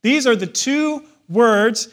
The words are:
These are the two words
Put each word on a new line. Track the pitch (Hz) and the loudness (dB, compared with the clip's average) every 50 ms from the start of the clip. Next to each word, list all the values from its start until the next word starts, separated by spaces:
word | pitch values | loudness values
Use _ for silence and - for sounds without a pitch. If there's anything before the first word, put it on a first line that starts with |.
These | - 226 277 302 262 | -2 0 0 0 2
are | 262 233 | 0 0
the | 190 190 | 0 -2
two | 175 - - - 262 277 302 302 302 302 285 302 - _ _ _ | -6 -6 -6 -4 -2 -2 -2 -2 -2 -4 -6 -10 -16 _ _ _
words | - 170 220 233 226 214 202 208 226 220 - - - | -4 0 2 4 4 4 4 2 0 0 -4 -8 -10